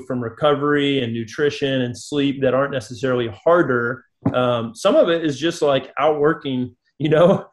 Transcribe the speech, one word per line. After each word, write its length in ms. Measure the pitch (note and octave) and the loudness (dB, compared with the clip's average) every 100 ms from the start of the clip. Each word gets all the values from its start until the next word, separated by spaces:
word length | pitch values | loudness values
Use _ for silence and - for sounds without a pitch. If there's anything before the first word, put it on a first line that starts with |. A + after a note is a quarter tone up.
| B2+ | -6
from 160 | B2+ | -6
recovery 800 | A#2 - D3+ C#3 D3 D3 C#3+ C#3 | -6 -2 0 2 2 0 0 0
and 100 | A#2 | -2
nutrition 680 | A#2 A2 - D3 C#3+ C#3 C3+ | -6 -8 -2 -2 -2 -2 -2
and 160 | B2 A2+ | -4 -6
sleep 440 | - D3 C#3 C3+ | -6 -2 -2 0
that 120 | C3 | 0
aren't 180 | B2+ C#3 | 0 0
necessarily 540 | C3 - A2+ C3 B2 A#2 | -4 -8 -6 -2 -2 -2
harder, 800 | G2+ D#3+ F3 C#3+ B2 A#2+ B2+ _ _ - | -2 2 4 4 0 -2 -6 _ _ -2
um, 400 | B2+ B2 A#2+ A2+ | 0 0 0 -4
some 220 | G#2 G3 | -2 2
of 140 | D4+ G#3+ | 4 4
it 160 | E3 | 2
is 120 | E3 B2+ | -2 -2
just, 260 | E3 E3 | -4 0
like, 300 | D3 C3+ C3+ - | 0 0 -2 -2
outworking, 800 | D3+ D3+ D3 D#3 C#3+ B2+ B2 - _ - | 0 2 0 0 -4 -4 -6 -8 _ -6
you 100 | D3+ | 0
know, 380 | D#3 F3 F#3+ - | 4 6 4 -2